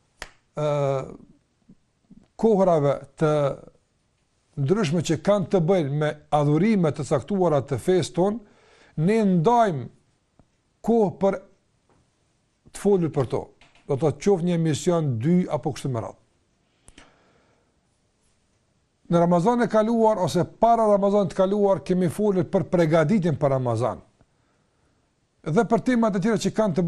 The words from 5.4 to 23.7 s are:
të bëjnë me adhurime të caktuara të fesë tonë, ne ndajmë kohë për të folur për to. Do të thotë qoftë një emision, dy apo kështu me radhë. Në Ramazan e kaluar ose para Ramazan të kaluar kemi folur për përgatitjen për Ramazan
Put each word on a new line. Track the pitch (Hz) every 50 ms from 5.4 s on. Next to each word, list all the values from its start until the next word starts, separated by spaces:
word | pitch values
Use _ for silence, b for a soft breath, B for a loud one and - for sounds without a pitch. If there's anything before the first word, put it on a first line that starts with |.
| - -
të | 202 185 156 165
bëjnë | 196 180 151 135 143 151
me | 151 147 151 - _ -
adhurime | 143 151 147 147 147 160 190 226 220 190 170 147
të | - - 135 -
caktuara | 156 131 - - 208 185 180 165 151 139 -
të | - 139 104
fesë | - 180 185 175 143 - -
tonë, | 170 185 208 220 233 b b b b b b b b b b b 156 156
ne | 190 220 226 214 190
ndajmë | 185 170 156 226 240 240 226 196 156 131 120 - _ _ _ _ _ _ _ _ _ _ _ _ _ _ _ _ _ _ -
kohë | 208 233 233 208 175 - -
për | 190 196 190 - - _ _ _ _ _ _ _ _ _ _ _ _ _ _ _ _ _ _ _ _ _ _ _ _ -
të | - -
folur | - 202 202 180 165 143
për | - 143 123 -
to. | 143 95 - - _ _ - _ _ _ _
Do | - 143
të | 123
thotë | 165 147 139 - -
qoftë | 202 202 160 175 180
një | 175
emision, | 165 160 160 139 - - 180 175 165 156 139 120 110
dy | 117 165 180 180 180 -
apo | 156 143 - 156 -
kështu | - - 139
me | 123 110
radhë. | 98 98 - _ _ _ _ _ _ _ _ _ _ _ _ b b b b b b b b b b b b b b b b b b b b b _ _ _ _ _ _ _ _ _ _ _ _ _ _ _ _ _ _ _ _ _ _ _ _ _ -
Në | 170 170
Ramazan | 170 175 175 175 165 233 247 240
e | 226 -
kaluar | 220 220 214 226 240 226 226 214 214 180 180
ose | 127 - 180 151 - - -
para | 220 233 233 226 220 208
Ramazan | 202 196 196 202 196 208 196 151
të | -
kaluar | - 185 190 208 208 202 196 190 156 -
kemi | - 180 180 185 156
folur | - - 214 208 190 180 - -
për | - 190 147 -
përgatitjen | 190 175 170 156 165 165 151 147 226 208 160 175 143 -
për | 151 135 135 131
Ramazan | 127 120